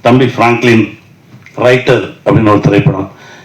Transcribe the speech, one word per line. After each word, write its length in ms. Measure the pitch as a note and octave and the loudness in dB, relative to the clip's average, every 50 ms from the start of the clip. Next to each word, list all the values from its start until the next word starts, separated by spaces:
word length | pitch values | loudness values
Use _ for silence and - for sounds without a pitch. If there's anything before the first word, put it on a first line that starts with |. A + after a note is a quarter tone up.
தம்பி 220 | - A#2 B2 C3 C3 | 0 0 2 2 2
பிராங்க்லின் 600 | A#2+ - G#2 A2+ A#2+ A#2 A2+ B2+ A#2+ A2+ A2 G2+ G2 - - - - - _ _ _ - - - - - | 0 0 0 0 0 0 0 0 2 2 0 0 -2 -8 -16 -20 -20 -20 _ _ _ -20 -20 -20 -16 -8
ரைட்டர் 480 | G#2 A2+ B2 B2+ B2+ - C3+ B2 G2+ F#2+ - - - - | -2 0 0 0 2 0 0 -2 -2 -2 -8 -12 -8 -4
அப்படின்னு 260 | - G2 G#2+ A2 G#2+ | -2 0 0 2 2
ஒரு 100 | G#2 - | 0 0
திரைப்படம். 480 | - G#2 G2+ G2+ - - F#2+ F#2+ F#2+ - - - - - - - | 0 0 0 2 0 0 -2 -4 -6 -12 -14 -20 -20 -20 -20 -20